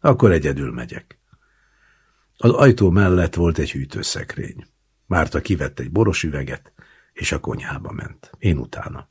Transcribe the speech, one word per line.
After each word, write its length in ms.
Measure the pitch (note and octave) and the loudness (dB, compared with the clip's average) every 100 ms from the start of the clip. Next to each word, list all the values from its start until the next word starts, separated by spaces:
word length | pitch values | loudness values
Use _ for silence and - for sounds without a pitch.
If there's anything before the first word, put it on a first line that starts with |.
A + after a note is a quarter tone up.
„Akkor 320 | D3+ C3 A2+ | 4 6 6
egyedül 400 | E2+ C#2+ C3+ C#3 | 6 2 -2 -6
megyek.” 460 | - A#1 - _ _ _ _ _ _ _ _ _ _ _ _ _ _ | -8 -12 -14 _ _ _ _ _ _ _ _ _ _ _ _ _ _
Az 140 | A#2 | 2
ajtó 400 | A#2+ C#3 - G2 | 6 6 6 4
mellett 440 | F2+ G2 F2+ F2 | 4 4 4 0
volt 240 | - E2+ D#2+ | 0 0 0
egy 120 | D2+ | -4
hűtőszekrény. 960 | C#2 C2+ - - - - - - - - _ _ _ _ | -6 -8 -8 -8 -8 -10 -10 -12 -12 -20 _ _ _ _
Márta 340 | F2+ D#2 - | 0 0 -4
kivett 380 | - F2 C#2 - | -2 -4 -4 -8
egy 120 | C2 | -4
boros 320 | F2 G#2+ F2+ | 0 2 0
üveget, 500 | D#2+ C#2+ C2+ - _ _ _ _ _ | -4 -6 -8 -10 _ _ _ _ _
és 200 | - - | -10 -6
a 80 | D#2 | -6
konyhába 520 | - - - C#2 - | -6 -8 -8 -12 -10
ment. 380 | - - - - - | -12 -14 -18 -20 -6
Én 200 | G2+ D#2 | -2 -2
utána. 500 | - - - D2 - | -4 -12 -12 -14 -18